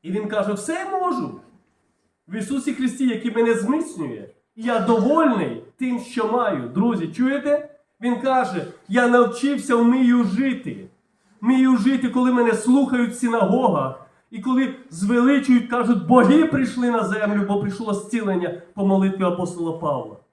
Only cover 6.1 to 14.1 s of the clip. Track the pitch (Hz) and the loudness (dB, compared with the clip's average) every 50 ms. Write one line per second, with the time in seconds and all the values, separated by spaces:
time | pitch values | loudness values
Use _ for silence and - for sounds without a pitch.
6.1 | - 240 220 214 233 247 240 208 170 131 120 117 131 185 226 240 220 175 165 156 | -6 -4 -2 -2 -2 -2 0 -2 -2 -4 -6 -6 -2 0 0 0 0 -2 -4 -6
7.1 | - - 254 262 277 285 - 294 294 294 - - - _ _ _ _ _ 226 247 | -2 -2 -2 0 0 -2 0 0 -2 -2 -2 -10 -20 _ _ _ _ _ -4 -4
8.1 | 240 - - 269 262 254 226 190 190 170 143 - - - _ - 196 247 247 240 | -4 -2 -2 0 0 0 0 -2 -4 -8 -8 -10 -14 -20 _ -2 0 2 4 4
9.1 | 240 247 240 233 - - 269 277 285 247 - - 240 233 233 233 254 262 254 240 | 4 4 4 2 0 -4 -2 -2 -2 -4 -2 0 0 2 4 4 4 4 4 4
10.1 | 240 247 233 185 185 226 269 269 247 - - 151 - 101 95 - _ _ _ _ | 4 2 2 0 0 -2 -2 -2 -4 -4 -8 -12 -12 -12 -16 -20 _ _ _ _
11.1 | _ _ _ _ _ _ 208 233 262 262 262 262 254 226 196 262 269 254 254 240 | _ _ _ _ _ _ 0 0 2 4 4 4 4 4 2 0 0 0 -2 -2
12.1 | - 247 247 254 247 240 233 226 214 - - 247 254 277 277 - 254 247 240 - | 0 2 2 2 2 2 2 2 0 0 2 2 4 4 4 2 0 -2 -2 -2
13.1 | - - 254 233 226 233 202 180 208 254 254 214 175 143 135 131 131 - - _ | -4 -4 -4 -2 0 0 2 2 2 2 2 2 0 0 -2 -4 -8 -12 -20 _